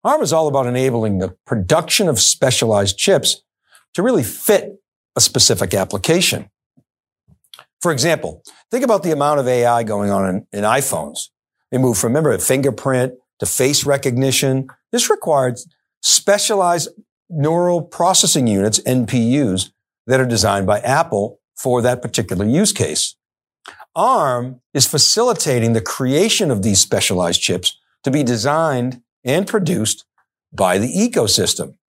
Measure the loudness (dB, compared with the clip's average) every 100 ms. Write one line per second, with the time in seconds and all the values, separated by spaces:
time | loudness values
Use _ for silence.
0 | 0 0 2 0 2 0 0 0 0 0
1 | -2 -2 -4 -8 -6 -4 0 0 0 0
2 | 0 2 0 0 0 0 2 2 0 -2
3 | 0 2 0 -6 _ _ _ _ _ -2
4 | 0 0 -2 -4 0 0 0 -18 _ _
5 | _ -2 0 2 2 2 0 -2 -2 -4
6 | 0 2 2 -4 -10 _ _ _ _ _
7 | _ _ _ _ _ -20 -20 _ -4 0
8 | 0 0 -4 -12 -20 -20 _ -2 2 2
9 | 0 0 2 2 2 2 2 2 0 -2
10 | 0 0 0 -4 -6 -2 0 0 0 -6
11 | -8 -12 -16 _ _ _ _ 0 0 0
12 | 0 2 2 0 0 0 0 -2 -2 0
13 | -2 -6 _ _ -6 0 0 0 0 0
14 | 0 0 0 0 0 -2 -4 -16 _ -4
15 | 0 -2 2 2 0 -4 -14 _ _ _
16 | 0 0 2 2 2 0 2 0 -2 -12
17 | _ _ _ -2 0 2 2 0 -4 0
18 | 2 4 2 2 2 2 2 0 0 0
19 | 0 0 2 2 0 -2 -6 _ _ _
20 | 0 0 2 0 2 0 0 0 2 0
21 | 0 -2 -4 -8 _ -8 -2 0 0 -2
22 | -4 -6 -4 -2 0 2 0 0 -4 -2
23 | -6 -10 _ _ _ _ -20 -20 -12 -2
24 | 0 2 0 -2 -4 -10 _ -2 0 2
25 | 0 2 0 0 0 2 2 0 -2 -4
26 | 0 2 2 2 0 0 2 2 0 0
27 | 0 0 0 -2 -2 -2 -4 -6 _ _
28 | -2 0 0 0 0 0 0 0 -4 -6
29 | _ _ -2 -2 0 -2 -2 -2 -4 -6
30 | _ _ _ _ _ -2 0 2 0 0
31 | 0 0 0 0 0 -4 -8 -14